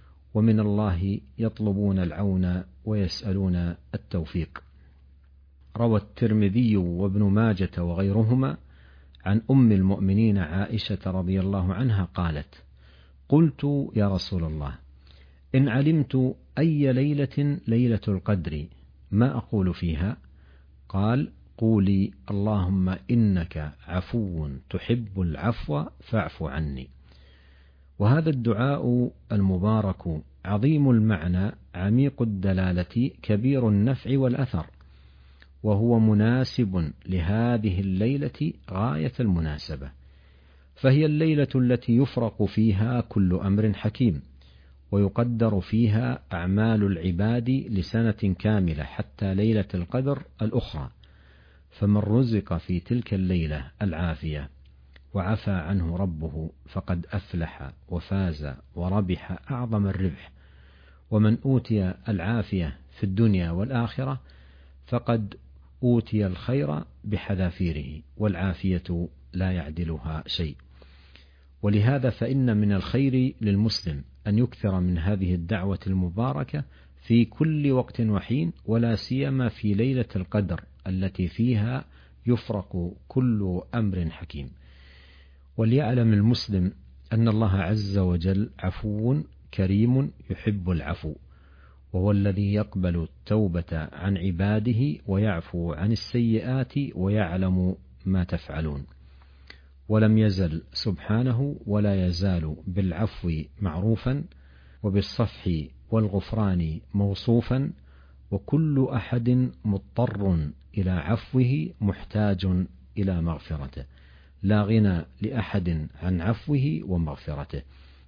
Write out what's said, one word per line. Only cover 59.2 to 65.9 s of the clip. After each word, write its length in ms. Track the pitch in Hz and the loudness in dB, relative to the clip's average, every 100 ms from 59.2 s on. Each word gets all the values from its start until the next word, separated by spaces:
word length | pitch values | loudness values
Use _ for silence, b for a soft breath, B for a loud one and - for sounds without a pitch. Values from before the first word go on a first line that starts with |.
| - 90 - | -6 -12 -8
أعظم 360 | 127 120 110 98 | -6 -2 0 0
الربح، 440 | 92 92 67 - b b b b b b b - | 0 -4 -4 -14 b b b b b b b -2
ومن 260 | 107 107 113 135 | 2 4 2 2
أوتي 480 | 127 - 107 92 - - | 0 2 0 0 -2 -4
العافية 680 | 101 87 117 98 95 78 62 - | -2 -2 -2 -2 -2 -2 -6 -16
في 120 | - | -6
الدنيا 480 | 101 95 113 95 85 | -2 2 4 4 0
والآخرة 680 | 85 117 123 117 - 131 135 b b b b b b - | -2 -2 -2 -2 -4 -6 -6 b b b b b b -6
فقد 500 | 120 - 117 101 - - - - - | -4 0 -2 -2 -10 -20 -20 -20 -2
أوتي 420 | 123 | 2